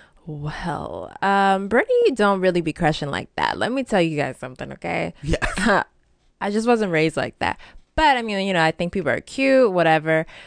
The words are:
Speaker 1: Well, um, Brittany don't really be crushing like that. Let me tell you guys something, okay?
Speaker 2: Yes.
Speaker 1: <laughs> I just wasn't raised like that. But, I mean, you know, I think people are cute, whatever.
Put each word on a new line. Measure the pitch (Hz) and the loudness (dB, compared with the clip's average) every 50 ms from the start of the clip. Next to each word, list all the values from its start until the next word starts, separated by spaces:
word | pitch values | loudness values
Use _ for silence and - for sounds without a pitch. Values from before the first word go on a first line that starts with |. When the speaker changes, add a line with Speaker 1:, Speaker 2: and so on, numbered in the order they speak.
| - _ _ _ - | -20 _ _ _ -16
Speaker 1:
Well, | 165 151 147 147 151 - - 175 175 147 - - - - 90 87 - - - | -14 -14 -10 -10 -10 -10 -8 -8 -6 -6 -6 -8 -10 -12 -12 -14 -14 -10 -4
um, | - 196 196 196 196 196 196 196 196 | -2 0 2 2 4 2 2 0 0
Brittany | 196 214 247 415 494 508 480 480 427 269 | 0 0 0 2 2 2 4 4 2 4
don't | 220 208 202 196 190 | 4 2 2 2 2
really | 180 185 175 175 | 2 0 0 0
be | 165 165 151 | -2 -4 -4
crushing | - 175 151 160 - 151 143 | 0 0 0 0 0 -4 -6
like | - 92 - - - | -6 -6 -8 -8 -6
that. | - 73 - - 85 | -2 -2 -2 -2 -2
Let | 104 202 247 | -4 -4 -4
me | 277 254 | -4 -4
tell | - 220 190 | 0 0 2
you | 170 165 156 | 2 2 0
guys | 147 139 131 131 | -2 -4 -4 -6
something, | - - 127 127 - - 135 135 | -10 -14 -14 -12 -12 -14 -14 -14
okay? | - - 170 170 165 165 170 - - | -12 -8 -6 -6 -4 -6 -6 -8 -10
Speaker 2:
Yes. | - 147 160 - - - - - 190 214 196 165 - _ _ _ _ | -4 -4 -2 -2 -2 -4 -4 -2 0 2 2 2 0 _ _ _ _
Speaker 1:
<laughs> | _ _ _ _ _ _ - | _ _ _ _ _ _ -8
I | 185 202 208 | -6 -4 -2
just | 220 226 240 | -2 2 2
wasn't | 240 226 214 185 165 | 2 2 2 0 0
raised | 156 156 160 - | 2 2 0 0
like | 139 120 120 - - | -2 -4 -4 -4 -4
that. | - - - - - - - - - _ - | -4 -4 -4 -6 -12 -20 -20 -20 -20 _ -2
But, | - 320 294 269 | 2 4 4 4
I | 247 226 | 2 0
mean, | 220 208 196 190 | -4 -4 -2 -2
you | 196 185 | 0 2
know, | 170 160 | 2 2
I | 165 | 2
think | 165 - 175 175 - | 2 0 -4 -4 -4
people | 202 165 139 | -2 0 0
are | 117 - | -2 -2
cute, | - - - - 269 269 269 262 254 214 185 | -4 -10 -6 -2 2 4 4 4 4 4 4
whatever. | 175 165 165 160 156 151 160 160 160 165 - - - - | 4 4 4 4 2 2 2 0 0 0 -2 -10 -20 -20